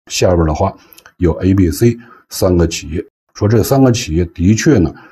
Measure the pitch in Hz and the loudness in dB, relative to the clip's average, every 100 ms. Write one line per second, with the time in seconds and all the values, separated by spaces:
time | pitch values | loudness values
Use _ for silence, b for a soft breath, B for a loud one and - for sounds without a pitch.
0 | - - 104 87 80 78 95 - B B | -12 -2 0 2 0 -2 -4 -6 B B
1 | B B 85 - 92 98 87 - 120 117 | B B -2 0 0 2 0 0 0 0
2 | B B B - 95 87 82 - 73 82 | B B B -4 0 2 0 -4 -10 -10
3 | - _ _ - 107 110 - 135 131 117 | -12 _ _ -4 0 0 2 2 2 0
4 | - 80 87 - 87 110 170 120 80 - | -2 -4 -4 0 0 2 2 2 0 -4
5 | B | B